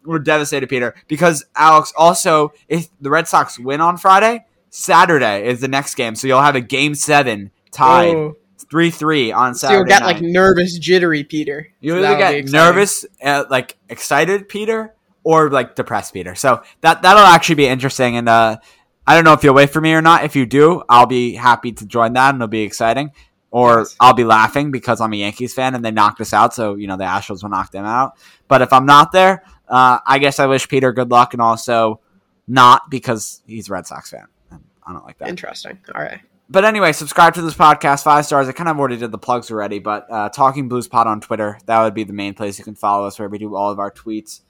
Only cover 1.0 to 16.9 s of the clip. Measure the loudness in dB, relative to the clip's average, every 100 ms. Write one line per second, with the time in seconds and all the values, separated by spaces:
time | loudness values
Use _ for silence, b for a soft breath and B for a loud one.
1 | _ 0 0 0 -8 2 4 4 2 2
2 | 2 2 0 0 -2 _ _ -8 -8 _
3 | -2 -2 0 0 -2 -8 -8 -2 -2 0
4 | 2 4 2 -2 _ _ _ -14 0 2
5 | 4 2 0 -2 -4 -6 -4 -6 -8 -8
6 | -8 -6 0 2 2 0 -4 -4 -4 -4
7 | 0 0 0 -6 -10 _ _ 0 2 4
8 | 2 -2 -6 -12 _ _ -6 -2 -2 -2
9 | -2 -2 -2 0 -2 -2 0 0 4 2
10 | 2 -4 -2 2 2 2 -2 -6 -2 0
11 | 0 -4 -6 -8 -8 -10 -16 _ -6 -2
12 | 0 0 0 -2 -2 4 4 4 -2 -4
13 | -12 _ -4 -4 -2 -4 -6 -20 _ -16
14 | -4 -2 0 -4 -6 -10 -6 -6 -8 _
15 | _ _ 0 2 2 -2 -4 -10 -8 -8
16 | -8 -14 -14 -4 0 0 b b 0